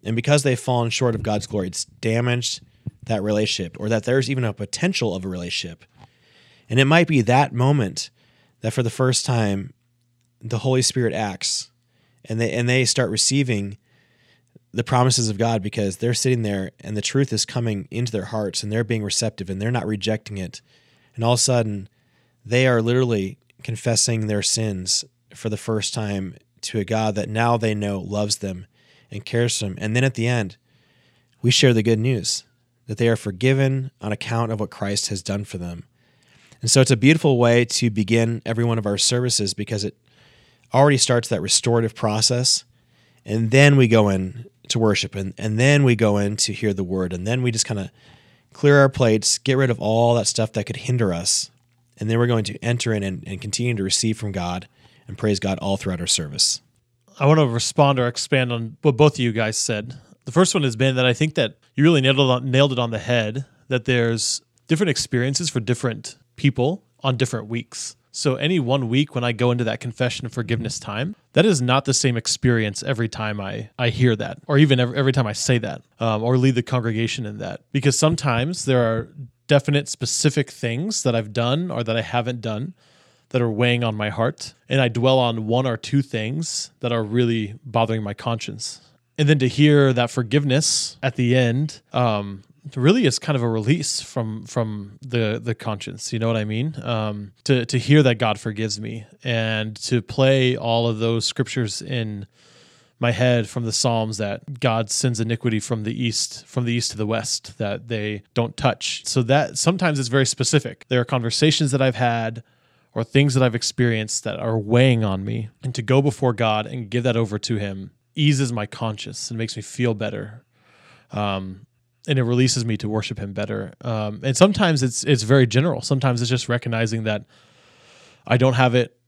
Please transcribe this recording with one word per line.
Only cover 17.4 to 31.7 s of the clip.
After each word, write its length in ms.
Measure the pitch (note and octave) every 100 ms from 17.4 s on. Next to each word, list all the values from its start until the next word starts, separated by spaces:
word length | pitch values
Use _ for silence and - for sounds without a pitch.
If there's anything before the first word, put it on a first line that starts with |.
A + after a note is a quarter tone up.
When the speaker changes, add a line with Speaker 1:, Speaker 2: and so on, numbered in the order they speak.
| -
Speaker 1:
coming 420 | B2 A#2 G#2 -
into 220 | A2+ A#2+
their 140 | A2 F#2+
hearts 360 | A2 G#2 E2+
and 100 | G#2
they're 120 | A2
being 200 | A2 A2+
receptive 460 | G#2 - A2 - F#2
and 100 | F#2+
they're 120 | G#2
not 160 | B2 G2+
rejecting 500 | G#2+ F#2+ G#2+ - G2+
it. 240 | F2+ - _ _ _ _ _ -
And 80 |
all 100 | A2+
of 60 | A#2+
a 20 |
sudden, 480 | - B2 A2 G#2 F#2+ _ _ _ _ _ G#2+
they 220 | A#2+ C3
are 140 | A#2+
literally 580 | A2+ B2 B2+ A2+ F#2+ - _ _
confessing 640 | - A2+ - A2+ - A2+ G#2+
their 160 | G#2
sins 600 | G2 - A2 F#2+ F2+ - - _ _
for 160 | - A2+
the 80 | G#2
first 360 | - A2 G2
time 420 | - G#2+ G2+ F#2+ - _ _
to 180 | - A2+
a 60 | G2
God 300 | A2 A2 G#2
that 140 | G2+
now 280 | G#2+ A#2 A#2
they 160 | A2+
know 260 | G#2 G2+ G2
loves 380 | F#2 G#2 G#2 -
them 300 | G2 F#2 F#2 _ _ _ _
and 140 | G#2
cares 340 | - A#2 A#2+ -
for 80 | G2+
them. 100 | F#2
And 160 | G#2+ A2+
then 80 |
at 120 | C3+ A#2+
the 120 | A#2
end, 300 | B2 G2 - _ _ _ _ _ _ _ _
we 80 | A#2+
share 240 | B2+ C3+